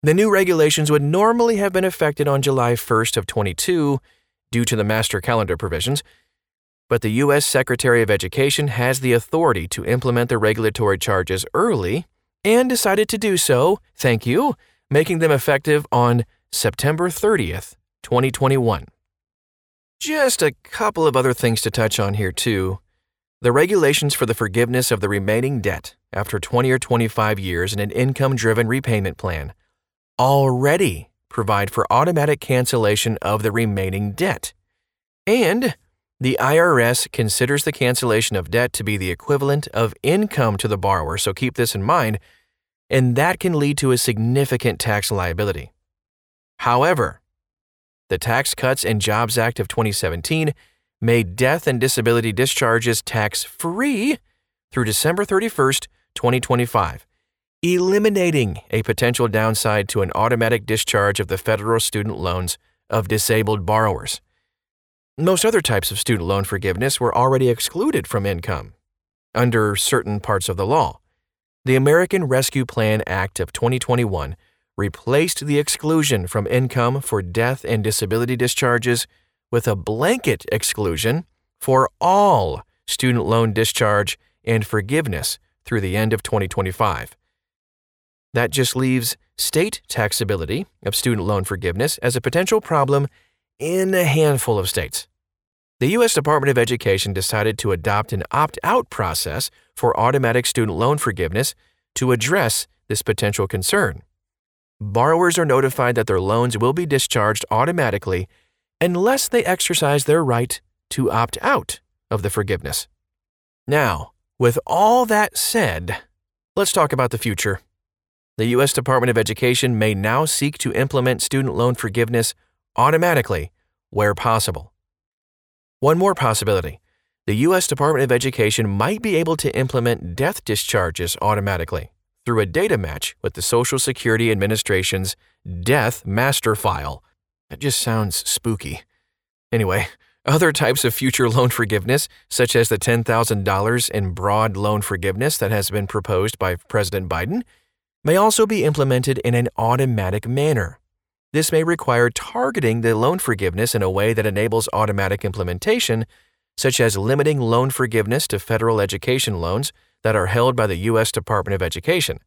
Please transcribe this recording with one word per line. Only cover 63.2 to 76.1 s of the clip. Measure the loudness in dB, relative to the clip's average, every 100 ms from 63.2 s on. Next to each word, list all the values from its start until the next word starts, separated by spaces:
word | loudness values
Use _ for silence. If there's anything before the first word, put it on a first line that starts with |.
| 0 0 0 -2 0
borrowers. | 2 2 0 -6 -10 _ _ _ _ _ _ _ _ _ -2
Most | 0 2
other | 2 2
types | 2 -2 -2
of | -6
student | -2 -2 0
loan | -2
forgiveness | -2 -4 -4 -2 -2 0
were | 0 2
already | 2 4 2
excluded | 0 -4 -2 -2 -2 -2
from | -4 -2
income | -4 -4 -6 -8 _ _ _ _ _ _
under | 0 2 2 0 0
certain | 0 0 -2 -6
parts | -2 -2 -2
of | -4
the | 0
law. | 0 0 -4 _ _ _ _ _ _ 0
The | 2
American | 4 4 4 0 2
Rescue | 0 0 -2 -4
Plan | 0 0 0 -2
Act | -4 -4 -4
of | -8
twenty | -2 -2 -2
twenty-one | 0 0 0 -4 -6 -10 _ _ _ -4
replaced | -4 -4 0 2 2 -2 -2
the | 0
exclusion | 0 -4 0 0 2